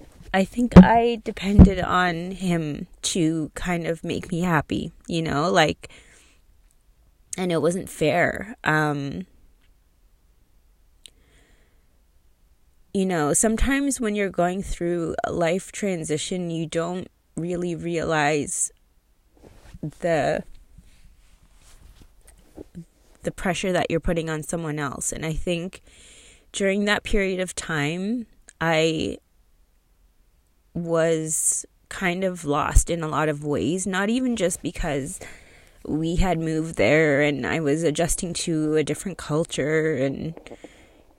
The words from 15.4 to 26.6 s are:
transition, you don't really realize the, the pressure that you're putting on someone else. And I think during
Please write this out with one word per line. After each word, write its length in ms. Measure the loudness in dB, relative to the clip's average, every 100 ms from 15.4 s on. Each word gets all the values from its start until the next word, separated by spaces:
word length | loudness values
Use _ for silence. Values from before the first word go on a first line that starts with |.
| 0 0 -4
transition, 800 | -6 -4 -4 -2 -4 -2 -4 -4
you 160 | -4 -4
don't 420 | -4 -4 -6 -10 -18 _ -8
really 380 | -4 -4 -4
realize 1000 | -4 -4 -2 0 2 2 0 -2 -4 -6 -6 _ _ _ _ _ _ -20 -20 -20 -12 -12 -6
the, 420 | 0 0 0 -2 -6 -16 -20 -20 -20 -20 -20 -20 -20 -20 -20 -20 -20 -20 -20 -20 -20 -20 -20 -20 -20 -20 -18 -18 -20 _ _ -10
the 80 | -8
pressure 420 | -4 -4 -2 -2
that 140 | -2 0
you're 120 | -2
putting 280 | 0 -2 -2
on 140 | -6
someone 360 | -6 -6 -4 -4
else. 340 | -6 -6 -6
And 120 | -6
I 80 | -6
think 480 | -4 -4 -4 -6 -12 -20 -20 -20 -20 -20 -20 _
during 320 | -4